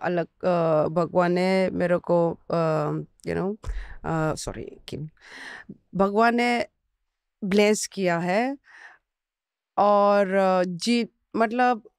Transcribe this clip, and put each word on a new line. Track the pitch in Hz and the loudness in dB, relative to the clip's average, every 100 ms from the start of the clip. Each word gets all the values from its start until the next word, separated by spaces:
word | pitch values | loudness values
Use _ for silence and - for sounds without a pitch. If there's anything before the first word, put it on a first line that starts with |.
| 175 | -2
अलग, | 175 165 | -2 -4
अ, | - 185 175 165 156 151 | -4 0 2 2 2 0
भगवान | 165 165 180 175 | 0 0 0 2
ने | 180 185 190 185 | 2 2 2 0
मेरे | 180 175 175 | 0 0 0
को, | - 175 170 - - | 0 0 0 -2 -4
अ, | 170 160 156 151 156 151 _ 170 | -2 0 0 -2 -6 -8 _ -6
you | 165 | -4
know, | 185 220 - - - - | -4 -6 -8 -10 -10 -10
अ, | 151 160 156 - | -6 -2 -2 -4
सॉरी, | - 107 - - - | -8 -10 -14 -16 -14
क्यों? | - 156 _ - - - - - - _ 180 | -12 -12 _ -20 -20 -18 -18 -20 -20 _ -2
भगवान | 196 202 233 233 | 0 2 2 2
ने | 240 240 - _ _ _ _ _ _ - | 0 0 -4 _ _ _ _ _ _ -10
ब्लेस | 196 202 208 214 - | 0 2 4 2 -4
किया | 196 180 170 | -4 -2 0
है | 175 202 254 277 _ - - - _ _ _ _ _ _ _ - | 0 0 -2 -6 _ -20 -20 -20 _ _ _ _ _ _ _ 0
और, | 202 202 202 202 190 | 4 4 4 4 2
अ, | 196 190 185 | 2 2 2
जी-, | 185 170 226 240 226 _ _ 214 | 0 -2 0 0 -2 _ _ -2
मतलब | 226 240 247 226 - | 0 2 2 0 -6